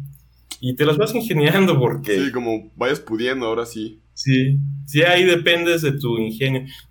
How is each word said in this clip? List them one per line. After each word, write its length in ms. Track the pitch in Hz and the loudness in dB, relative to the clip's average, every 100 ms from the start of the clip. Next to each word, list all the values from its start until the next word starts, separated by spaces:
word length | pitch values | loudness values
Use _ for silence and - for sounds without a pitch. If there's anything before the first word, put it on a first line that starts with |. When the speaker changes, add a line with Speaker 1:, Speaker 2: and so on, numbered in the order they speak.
| - - _ _ - - | -12 -18 _ _ -20 -10
Speaker 1:
Y 160 | 127 127 | -6 0
te 100 | 147 | 2
las 100 | 151 | 2
vas 160 | - 240 | 0 -2
ingeniando 640 | - 151 151 196 185 139 | -2 2 4 4 4 4
porque 360 | 117 98 107 98 92 | 2 -2 -2 -2 -2
Speaker 2:
Sí, 60 | |
como 380 | 120 117 110 101 - | -2 -4 -4 -6 -4
vayas 240 | 123 147 | -2 -2
pudiendo, 460 | - 110 123 131 113 | -4 -4 -2 -2 -2
ahora 200 | 113 117 | -4 -6
sí. 340 | 110 110 - _ - | -8 -12 -14 _ -6
Speaker 1:
Sí, 400 | 135 131 135 139 - - - | 0 2 2 0 -2 -8 -4
sí, 160 | 147 | 2
ahí 220 | 170 180 | 4 4
dependes 580 | 185 170 170 170 170 165 | 4 4 2 2 2 0
de 160 | 151 - | 0 -2
tu 180 | 117 113 | -2 -2
ingenio. 460 | 110 110 135 131 135 - - | -4 -2 -2 -2 -6 -18 -8